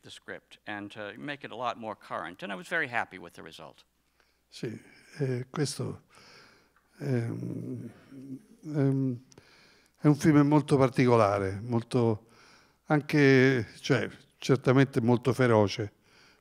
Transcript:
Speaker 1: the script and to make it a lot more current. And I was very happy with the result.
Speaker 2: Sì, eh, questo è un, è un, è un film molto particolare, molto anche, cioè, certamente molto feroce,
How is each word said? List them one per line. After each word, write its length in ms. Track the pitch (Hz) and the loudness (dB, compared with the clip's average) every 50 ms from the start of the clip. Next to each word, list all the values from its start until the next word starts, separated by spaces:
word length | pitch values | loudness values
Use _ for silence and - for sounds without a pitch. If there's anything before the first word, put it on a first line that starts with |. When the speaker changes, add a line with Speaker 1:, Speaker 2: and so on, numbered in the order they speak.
| _ | _
Speaker 1:
the 80 | - | -20
script 480 | - - - - 95 82 - _ - - _ | -20 -20 -16 -16 -16 -16 -16 _ -20 -20 _
and 240 | - 107 101 101 101 | -12 -12 -10 -12 -12
to 240 | - 117 104 101 104 | -14 -14 -14 -14 -14
make 280 | 123 143 143 143 139 - | -14 -14 -14 -14 -14 -14
it 60 | 117 | -16
a 60 | 104 | -12
lot 220 | 110 127 120 104 - | -8 -6 -6 -6 -6
more 160 | 113 110 98 | -10 -12 -12
current. 480 | - - - 131 110 85 80 87 - - | -12 -12 -12 -10 -10 -10 -10 -12 -14 -14
And 100 | 196 202 | -12 -12
I 40 | |
was 120 | 180 180 - | -14 -10 -8
very 200 | 180 165 156 127 | -6 -6 -6 -4
happy 300 | 120 113 98 - 92 92 | -4 -6 -6 -6 -10 -16
with 140 | 90 85 - | -20 -20 -20
the 80 | - 90 | -20 -20
result. 420 | 80 80 - 80 69 - _ _ _ _ _ _ _ _ _ _ _ _ _ _ _ | -20 -20 -20 -20 -20 -20 _ _ _ _ _ _ _ _ _ _ _ _ _ _ _
Speaker 2:
Sì, 300 | - - - 120 110 110 - - _ _ _ _ - - | -16 -12 -12 -12 -12 -14 -18 -20 _ _ _ _ -10 -6
eh, 280 | 143 131 127 123 127 - | -6 -4 -4 -6 -8 -8
questo 540 | - - 147 135 - - 120 104 98 - _ _ _ - - - - - - _ _ _ _ _ _ _ _ _ _ - | -6 -6 -6 -6 -6 -8 -8 -10 -10 -12 _ _ _ -20 -20 -20 -20 -20 -20 _ _ _ _ _ _ _ _ _ _ -10
è 260 | 143 143 131 120 117 | -6 -4 -4 -4 -4
un, 640 | 113 110 117 123 123 - 113 120 127 127 117 117 117 - - - _ 139 135 131 139 131 - - _ _ _ - | -4 -8 -8 -8 -10 -10 -10 -10 -10 -12 -12 -14 -16 -18 -20 -20 _ -20 -20 -18 -16 -18 -18 -18 _ _ _ -14
è 20 | |
un, 520 | 156 147 151 139 139 135 135 135 131 123 120 - _ _ - _ _ _ _ _ _ _ _ _ _ _ | -8 -4 -2 0 0 0 0 -2 -4 -4 -8 -12 _ _ -20 _ _ _ _ _ _ _ _ _ _ _
è 100 | _ - | _ 2
un 80 | 151 151 | 2 4
film 260 | 147 - 165 147 147 | 4 4 4 6 6
molto 360 | 143 143 151 151 135 - 151 | 6 6 4 2 2 2 4
particolare, 840 | 131 135 131 - - 131 123 120 117 107 98 101 101 98 95 95 95 110 | 4 4 2 2 2 4 4 6 6 4 4 2 0 -2 -4 -6 -6 -6
molto 640 | 120 120 117 113 - - 127 117 113 110 110 - _ _ _ _ _ _ _ _ _ _ _ _ | -4 -4 -4 -2 -2 0 2 2 2 2 0 -4 _ _ _ _ _ _ _ _ _ _ _ _
anche, 800 | - 156 151 151 - - 151 143 135 135 131 127 135 135 123 107 - - - | -2 -2 -2 0 0 2 4 6 6 8 6 6 4 4 0 -2 -6 -10 -10
cioè, 300 | - - 139 110 104 95 - - _ _ _ | -4 -2 0 0 -2 -4 -8 -14 _ _ _
certamente 640 | _ - - 135 123 - 135 123 139 135 135 - 131 | _ -2 0 0 2 2 2 4 4 4 2 2 0
molto 320 | 113 117 123 117 - 135 113 | 0 2 2 2 0 -2 0
feroce, 580 | - 127 120 117 107 104 95 - - 107 101 - _ _ _ _ _ _ _ _ _ | 2 2 4 4 4 4 2 0 -4 -8 -10 -12 _ _ _ _ _ _ _ _ _